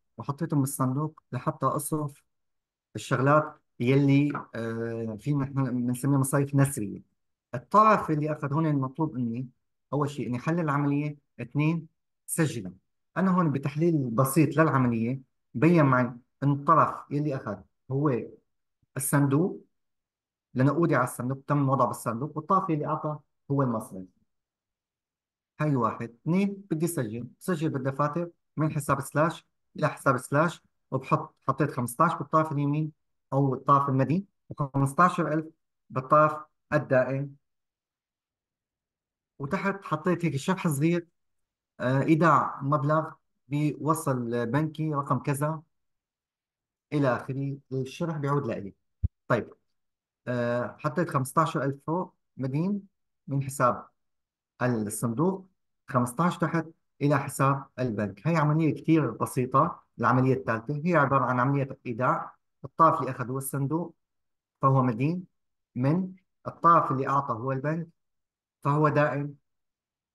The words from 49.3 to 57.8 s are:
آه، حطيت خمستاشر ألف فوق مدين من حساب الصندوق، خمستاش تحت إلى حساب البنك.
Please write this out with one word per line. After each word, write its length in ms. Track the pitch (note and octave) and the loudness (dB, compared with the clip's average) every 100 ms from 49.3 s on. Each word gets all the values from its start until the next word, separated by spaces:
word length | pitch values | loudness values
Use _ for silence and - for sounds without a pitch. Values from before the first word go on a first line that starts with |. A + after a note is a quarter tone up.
| A#2+ - - _ _ _ _ _ _ - | -2 -2 -12 _ _ _ _ _ _ -6
آه، 480 | B2 A#2+ A#2+ A2+ - | -4 -2 -2 -4 -6
حطيت 300 | D3+ C#3+ E3 | -4 -2 -2
خمستاشر 540 | C#3+ C3 - D#3 D#3 | -2 -2 0 0 0
ألف 160 | C#3 C#3 - | -4 -4 -4
فوق 260 | E3+ F#3 _ _ - | -4 -6 _ _ -10
مدين 500 | C3 C#3+ F#3 G3+ - _ _ _ - | -4 -2 -2 -4 -8 _ _ _ -6
من 160 | C#3 | -4
حساب 440 | C3+ - B2 - - _ _ _ _ _ _ - | -4 0 0 0 -8 _ _ _ _ _ _ -4
الصندوق، 840 | B2 A#2 G#2 - A#2+ A#2 F3 F#3 - _ _ _ - | -2 0 -4 -4 -4 0 0 -2 -8 _ _ _ -4
خمستاش 500 | B2+ A#2+ - E3+ F3 | -2 -2 0 -2 0
تحت 280 | D#3 E3 D#3+ - _ - | -2 -2 -4 -12 _ -4
إلى 160 | C#3+ C#3+ | 0 0
حساب 460 | C#3 - C#3 C#3 - | -2 0 0 0 -6
البنك. 480 | - | -6